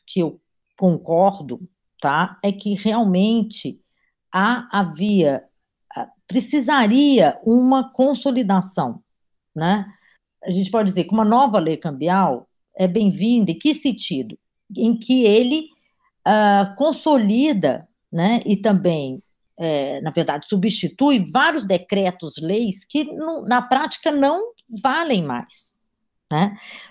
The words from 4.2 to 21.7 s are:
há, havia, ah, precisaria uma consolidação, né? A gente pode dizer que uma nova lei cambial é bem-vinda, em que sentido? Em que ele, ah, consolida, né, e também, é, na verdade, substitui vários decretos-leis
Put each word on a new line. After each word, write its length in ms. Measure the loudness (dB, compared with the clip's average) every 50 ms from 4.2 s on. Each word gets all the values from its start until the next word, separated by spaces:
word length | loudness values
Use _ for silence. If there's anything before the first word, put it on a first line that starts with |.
| _ _
há, 360 | -2 0 0 0 0 -2 -6 -4
havia, 720 | -2 -2 -2 -2 -4 -4 -2 2 2 4 2 2 0 -2 -6 _ _ _ _ _ _ _ _ -14 -12
ah, 120 | -12 -12 -12 _ _ _
precisaria 1120 | -4 -4 -4 -2 -2 -2 -2 0 2 2 2 4 4 4 4 4 4 6 6 4 4 2 0 0
uma 480 | 2 4 4 4 4 2 2 0 -2
consolidação, 1120 | 0 0 2 2 0 0 -2 -2 0 0 0 2 2 0 0 -2 -4 -4 -4 -4 -6 -10 -16 _ _ _ _ _ _ _ _ _ _
né? 360 | -4 0 0 0 0 -2 -8 -14 _ _ _ _ _ _ _ _ _ -8
A 80 | -4
gente 180 | -2 -2 -2 0
pode 200 | 0 0 0 0
dizer 160 | 0 -2 -2
que 80 | 0 0
uma 120 | 0 2
nova 320 | 2 4 4 4 2 2
lei 200 | 0 0 0 -2
cambial 720 | -4 -6 -8 -6 -4 -2 0 2 2 2 2 0 -4 -8 _ _ _ _ _ -4
é 120 | -2 -2
bem-vinda, 640 | 0 2 2 2 2 2 0 0 2 2 2 2 0
em 80 | -2
que 160 | 0 0 0 0
sentido? 640 | 0 -2 -4 -4 -4 -6 -6 -6 -6 -6 -8 -12 -18 _ _ _ _ _ -14 -6
Em 180 | -2 0 0 0
que 280 | 0 0 0 2 4 4
ele, 460 | 6 4 4 4 2 0 -2 -4 -8 _ _ _ _ _ _ _ _ _ _ 0
ah, 520 | 2 2 4 4 4 4 4 2 0 -2
consolida, 1120 | -2 0 0 0 0 2 2 4 4 4 2 2 2 2 2 2 2 0 0 -2 -4 -10 _ _ _ _ _
né, 280 | -4 0 0 2 0 0 0
e 100 | 0 -2
também, 680 | 0 2 0 0 2 2 0 0 -2 -4 -6 -10 -12 -16 _ _ _ _ _ _
é, 420 | -6 -4 -2 -2 -2 -2 -4 -6 -6
na 100 | -8 -4
verdade, 360 | -4 -2 -2 -2 -4 -6 -6
substitui 720 | -4 -2 0 0 0 -2 -2 -4 -6 -2 0 2 2 2 2 0 0
vários 340 | 0 2 2 2 0 -2 -2
decretos-leis 1200 | -2